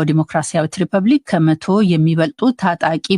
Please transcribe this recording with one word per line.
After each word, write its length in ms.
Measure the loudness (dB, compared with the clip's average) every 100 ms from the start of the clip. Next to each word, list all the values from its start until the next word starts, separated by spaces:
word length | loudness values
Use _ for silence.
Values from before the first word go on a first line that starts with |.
ዲሞክራሲያዊት 720 | 2 0 0 -4 -2 -4 -4 -4
ሪፐብሊክ 440 | -2 0 2 0 0
ከመቶ 400 | 0 2 0 0 0
የሚበልጡ 680 | 2 2 2 2 -2 0 -2 0
ታጣቂ 520 | -2 -2 -2 -4 -2